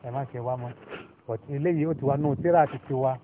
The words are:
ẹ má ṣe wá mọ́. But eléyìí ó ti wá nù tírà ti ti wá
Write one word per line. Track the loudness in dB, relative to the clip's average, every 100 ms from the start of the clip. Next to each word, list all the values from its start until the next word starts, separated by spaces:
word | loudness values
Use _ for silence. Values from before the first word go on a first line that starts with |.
ẹ | -8
má | -8 -6
ṣe | -6
wá | -6 -4
mọ́. | -6 -12 -16 -16 -16 -18 -8
But | -8 -6
eléyìí | -2 0 2 0
ó |
ti | 0 0
wá | 2
nù | 2 2
tírà | 4 6 6
ti | 0 -4
ti |
wá | 0 0 -2